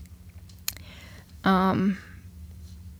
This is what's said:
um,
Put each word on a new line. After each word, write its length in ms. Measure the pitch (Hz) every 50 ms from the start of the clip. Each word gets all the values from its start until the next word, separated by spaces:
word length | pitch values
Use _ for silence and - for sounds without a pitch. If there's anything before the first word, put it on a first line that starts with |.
| - - - - - - - - - - - - - - - - - - - - - - - - - - - - -
um, 520 | 196 190 185 190 190 - - 185 202 185 - - - - - - - - - - - - - - - - - - - -